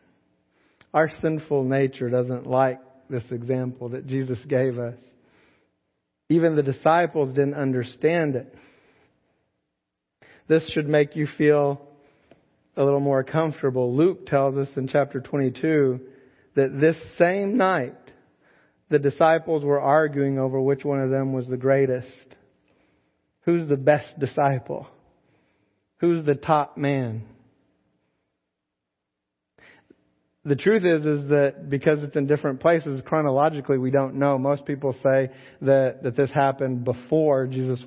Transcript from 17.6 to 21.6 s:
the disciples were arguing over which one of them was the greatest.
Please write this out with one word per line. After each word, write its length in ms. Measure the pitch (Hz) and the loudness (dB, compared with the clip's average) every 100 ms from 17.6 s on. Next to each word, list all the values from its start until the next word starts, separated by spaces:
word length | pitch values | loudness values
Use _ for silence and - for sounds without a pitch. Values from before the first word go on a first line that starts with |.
| 190 180 127 - - - _ _ _ _ _ _ _ | 2 0 -2 -10 -20 -20 _ _ _ _ _ _ _
the 100 | 151 | 0
disciples 640 | 143 135 160 165 160 156 | 2 2 2 2 0 -2
were 160 | 143 143 | 0 0
arguing 580 | 139 151 156 143 139 135 | 4 2 2 0 -2 0
over 220 | 131 135 | -2 0
which 240 | 135 139 | 0 -2
one 160 | 143 139 | -2 -2
of 100 | 131 | 0
them 220 | 135 135 | -2 -2
was 160 | 131 123 | -4 -6
the 100 | |
greatest. 800 | 127 | -4